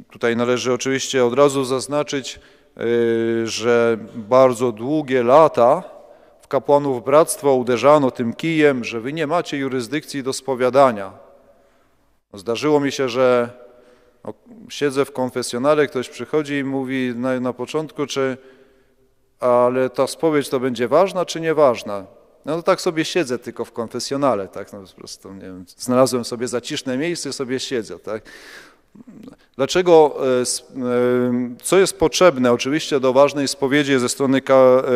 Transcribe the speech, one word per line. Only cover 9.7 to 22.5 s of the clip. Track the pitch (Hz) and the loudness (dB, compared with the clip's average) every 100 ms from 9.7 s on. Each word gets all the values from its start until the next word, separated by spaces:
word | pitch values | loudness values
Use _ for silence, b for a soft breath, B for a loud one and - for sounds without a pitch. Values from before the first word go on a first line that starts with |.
| 131 113 147 - 143 | -4 -6 -8 -8 -10
do | 131 | -6
spowiadania. | 131 - 127 127 127 135 107 95 98 - _ _ _ _ _ _ _ _ _ _ | -8 -6 -2 2 4 4 2 -8 -16 -20 _ _ _ _ _ _ _ _ _ _
Zdarzyło | 101 92 117 143 147 | -12 -6 -2 2 2
mi | 143 | 0
się, | 135 135 | -2 -4
że, | 117 127 123 120 - - b b b b b | 2 2 2 0 -8 -20 b b b b b
no, | - - _ 110 - | -18 -18 _ -20 -16
siedzę | - 143 135 | -4 -2 -2
w | 135 | -4
konfesjonale, | - 127 127 120 120 139 151 143 | -2 -6 -6 -6 -4 0 2 0
ktoś | 127 120 | -2 -8
przychodzi | - 123 151 143 | -10 -4 -4 -4
i | 143 | -6
mówi | 135 135 131 135 127 120 | -4 -6 -4 -4 -4 -4
na, | 127 127 | -4 -4
na | 127 | -4
początku, | 120 123 156 156 - 139 | -6 -6 -6 -8 -8 -8
czy, | 147 135 127 b b b b b b _ _ _ - | -4 -4 -6 b b b b b b _ _ _ -4
ale | 127 123 123 127 131 | 0 4 2 2 -2
ta | - 135 | -2 -4
spowiedź | - 165 151 131 | -2 0 0 -2
to | 135 | -2
będzie | 131 117 120 | -4 -4 0
ważna, | 143 190 180 | 2 2 -2
czy | 170 160 | -6 -4
nieważna? | 165 151 143 113 107 101 95 - _ _ | -2 4 4 2 -4 -10 -10 -20 _ _
No, | - | -8